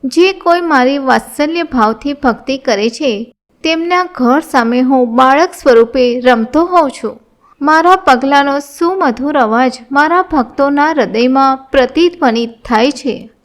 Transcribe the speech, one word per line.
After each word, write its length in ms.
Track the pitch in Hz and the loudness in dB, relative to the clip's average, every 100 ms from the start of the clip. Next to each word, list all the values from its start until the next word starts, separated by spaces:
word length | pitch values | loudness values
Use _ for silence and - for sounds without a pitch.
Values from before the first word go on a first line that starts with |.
જે 280 | 269 320 370 | -4 2 2
કોઈ 280 | 381 349 339 | 2 0 0
મારી 380 | 339 277 247 285 | 2 2 2 0
વાત્સલ્ય 640 | 269 226 - - 302 339 | 0 -2 -2 -6 -4 -2
ભાવથી 500 | 330 254 214 220 285 | -4 0 0 -2 -6
ભક્તિ 460 | 285 269 214 - 269 | -4 -2 -4 -6 -6
કરે 320 | 262 202 214 | -2 -2 -2
છે, 440 | 240 302 208 233 _ _ _ | -2 -4 -4 -8 _ _ _
તેમના 400 | 320 330 339 359 | -4 -4 -2 -2
ઘર 360 | 359 - 247 269 | -2 -2 0 0
સામે 400 | 320 269 226 247 | 0 -2 0 0
હું 360 | 254 262 247 233 | 2 2 2 2
બાળક 340 | 262 277 359 - | 2 4 0 0
સ્વરૂપે 580 | 294 233 233 262 247 240 | 2 4 4 2 0 2
રમતો 440 | 247 240 226 294 | 2 2 0 -2
હોઉં 260 | 349 359 294 | 0 2 0
છું. 300 | - 220 214 _ _ _ _ | -4 -10 -12 _ _ _ _
મારા 340 | 285 320 330 370 | 0 2 4 2
પગલાંનો 600 | 359 254 269 285 277 277 | 2 0 2 2 2 -2
સુમધુર 800 | 285 - 339 381 320 226 277 294 | -6 -4 -4 0 -2 -2 -2 0
અવાજ 360 | 226 226 254 247 - | 0 0 0 -4 -4
મારા 300 | 277 302 349 | 0 2 0
ભક્તોના 680 | 370 311 240 - 277 285 294 | 0 -2 -4 -2 -2 0 0
હૃદયમાં 680 | 311 202 202 247 262 269 269 | 0 -2 0 0 2 0 -2
પ્રતિધ્વનિત 920 | - 277 254 285 349 339 262 226 233 - | -2 0 0 0 -2 0 -2 0 -4 -10
થાય 260 | - 226 254 | -4 0 0
છે. 400 | 285 277 - 220 _ | -2 -8 -8 -12 _